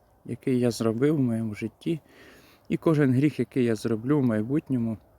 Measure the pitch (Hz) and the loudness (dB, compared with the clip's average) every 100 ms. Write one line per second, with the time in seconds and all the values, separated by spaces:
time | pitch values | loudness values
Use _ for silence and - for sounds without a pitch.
0 | _ _ - 120 139 127 120 110 113 113 | _ _ -12 -6 -2 2 0 0 -2 2
1 | 147 156 127 113 113 101 110 - 160 160 | 0 2 0 -2 -4 -6 -10 -8 -6 -6
2 | - - - - - _ - 170 170 147 | -8 -20 -20 -20 -20 _ -6 -2 2 4
3 | 135 127 147 131 120 139 120 110 117 110 | 4 4 2 0 -4 0 0 0 -2 -4
4 | 123 147 127 107 113 151 - 127 113 107 | 0 0 2 0 0 -4 -2 -4 -2 -6
5 | - | -12